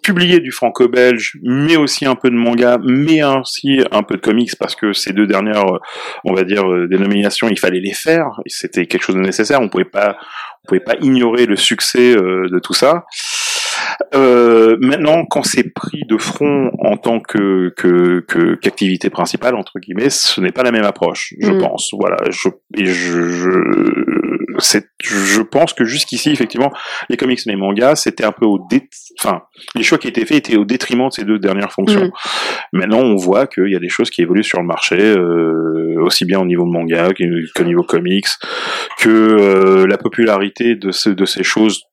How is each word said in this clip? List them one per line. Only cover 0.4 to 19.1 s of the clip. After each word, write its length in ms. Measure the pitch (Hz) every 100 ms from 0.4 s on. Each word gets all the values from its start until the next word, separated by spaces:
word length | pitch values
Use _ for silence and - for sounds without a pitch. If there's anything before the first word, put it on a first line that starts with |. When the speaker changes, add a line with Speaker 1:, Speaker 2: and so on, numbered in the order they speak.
| 131
Speaker 1:
franco-belge, 880 | - 120 - 123 127 123 117 104 -
mais 360 | 120 131 151 160
aussi 280 | 143 - 139
un 80 |
peu 160 | 123 131
de 60 | 117
manga, 420 | 117 120 120 123 131
mais 360 | 127 151 160
ainsi 580 | 143 135 127 - 139 135 -
un 120 | 107
peu 120 | 107 98
de 40 |
comics, 300 | - 110 117 -
parce 160 | 107 -
que 180 | 107
ces 200 | 98 -
deux 120 | 95 104
dernières, 400 | 95 107 107 95
euh, 140 | 90 - - - - -
on 80 | 95
va 80 |
dire, 200 | 92 101 95
euh, 160 | 90 87
dénominations, 600 | 92 98 101 101 - 117
il 80 | 95
fallait 240 | 95 92
les 120 | 98 -
faire, 320 | 156 165 143 107 -
et 40 |
c'était 360 | - 123 - -
quelque 160 | 120
chose 120 | - 95
de 60 |
nécessaire, 400 | 95 - 107 143
on 60 | 107
pouvait 160 | 92
pas, 320 | 95 101 104 95 - - - -
on 40 | -
pouvait 120 | 95
pas 160 | - -
ignorer 460 | 139 131 120 117 120
le 80 | 98
succès, 600 | - 113 - 123 123 113
euh, 320 | 92 92 92
de 80 | 90
tout 140 | - 92
ça. 300 | 139 170 - - - - - - - - - - - 139
Euh, 640 | 131 123 120 113 113 110
maintenant, 460 | 127 151 151 165 160
quand 140 | 147
c'est 300 | 135 - -
pris 280 | - - 151 120
de 100 | 107
front 540 | - - 147 143 131 -
en 140 | - 104
tant 220 | 120 117
que, 520 | - 107 98 95 90 -
que, 460 | 90 87 90 90 -
que, 280 | 85 85 85
qu'activité 540 | 101 - 98 92
principale, 460 | 95